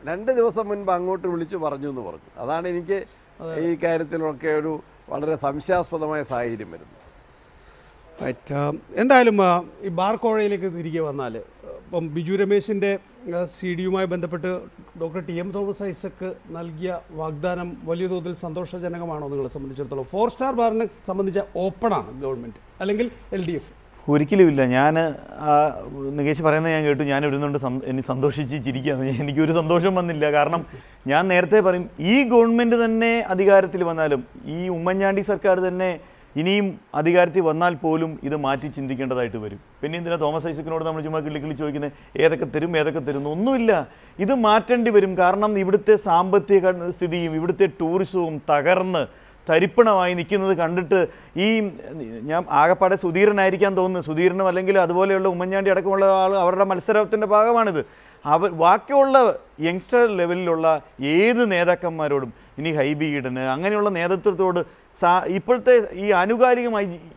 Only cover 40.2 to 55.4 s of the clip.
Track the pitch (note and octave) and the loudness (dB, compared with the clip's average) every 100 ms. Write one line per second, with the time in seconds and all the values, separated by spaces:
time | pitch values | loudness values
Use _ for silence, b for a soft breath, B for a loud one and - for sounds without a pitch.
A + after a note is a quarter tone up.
40.2 | D3 D#3 D#3 D3 D#3 E3 D#3+ D#3+ D3+ D#3+ | -2 -2 -6 -8 -6 -4 -4 -6 -4 -4
41.2 | D3+ D3+ D#3+ C#3 D3+ C#3+ C#3+ b b - | -6 -8 -8 -6 -6 -6 -8 b b 2
42.2 | D#3+ D#3+ D#3 D3 E3+ E3+ D3+ D#3+ C3 C#3 | 2 2 -4 -4 -2 0 -2 -2 -4 -4
43.2 | D3 D#3+ A#3 C4+ A3+ F#3 C3+ B B B | -4 -2 0 0 2 0 -2 B B B
44.2 | G3 C4+ A3 G#3+ A3 B3 A#3 G#3 G3 F#3 | -2 2 4 2 2 0 4 4 4 2
45.2 | F3+ G3 G#3 G#3 F#3+ G3 G#3 G#3+ G3 E3+ | 2 4 0 0 2 2 4 4 4 2
46.2 | F#3 G3+ - G3 F#3 F3+ F3 F3 F3+ F3 | 4 2 4 4 4 0 -6 -4 -4 -2
47.2 | E3 D#3 E3+ F3+ F#3+ - D#3+ F#3 F#3+ F#3 | -2 -2 -4 0 0 0 -2 0 -2 -2
48.2 | E3 D3+ - D3 C#3+ F#3 F#3 F3 B2+ b | -4 -6 0 2 4 2 2 -2 -4 b
49.2 | b b - D#3+ F#3 - A3+ G3 F3+ F3+ | b b 0 2 4 4 4 4 2 -2
50.2 | E3 G3 F#3+ F3 E3 F3+ E3+ F#3+ E3 B | -2 -2 0 0 0 -2 0 2 2 B
51.2 | B D#3 G3+ A3+ G3+ D#3 - D#3+ A#2 A2+ | B -2 0 2 -2 -8 -16 -14 -12 -12
52.2 | B2+ E3 F3 C#3+ D#3+ F#3 F#3 F#3+ F3+ E3+ | -4 -4 0 2 4 4 2 2 -2 2
53.2 | G#3 G#3 F#3+ F#3 G3 F#3+ F#3 F3+ D3+ D#3 | 4 4 2 2 0 2 0 -2 -4 0
54.2 | F3+ F3+ F#3+ F3+ F#3 G3 E3+ F3 G3 F#3+ | 0 2 0 0 2 2 4 2 2 2
55.2 | F#3+ F3 | 0 -2